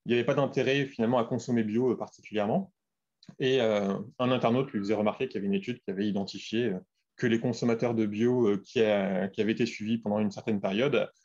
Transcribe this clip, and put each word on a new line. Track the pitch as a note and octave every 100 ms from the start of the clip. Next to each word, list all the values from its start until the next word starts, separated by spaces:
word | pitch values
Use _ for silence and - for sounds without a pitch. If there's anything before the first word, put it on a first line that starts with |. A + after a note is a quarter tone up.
il | -
n'y |
avait | A#2+
pas | A#2
d'intérêt | C#3+ C3 C3+ B2+ C#3 C#3
finalement | - A2+ B2
à |
consommer | A2+ A#2+ B2 A#2
bio, | G#2+ A2+ B2+
euh, | G#2
particulièrement. | G#2 - - G#2 G#2 D#3 F#3+ _ _ _ _ _ - -
Et, | C3 C3
euh, | A2+ G#2 G2 G2 G2+ -
un | B2
internaute | B2+ A#2+ B2 C#3
lui | G#2
faisait | G2
remarquer | G#2 G#2+ G#2 C3
qu'il | G#2
y |
avait | G2
une |
étude | G2 G2 B2
qui | -
avait | F#2+ G#2
identifié, | G2 G2 - - A2
euh, | A#2+ F#2 - _ _ -
que | B2
les | A2+
consommateurs | B2+ A#2 A#2+ A2+ B2
de | A2+
bio, | A2 G#2 A#2+ B2 A2
euh, | G2+
qui | - A#2+
a, | A2 G2+ F#2+ F#2+ G2
qui | -
avaient | G#2
été | A2+
suivis | A#2 - G#2+ A2+
pendant | A2 G#2
une | G#2+
certaine | G#2 A2+ G#2
période | G2 G2+ C#3 A#2 - _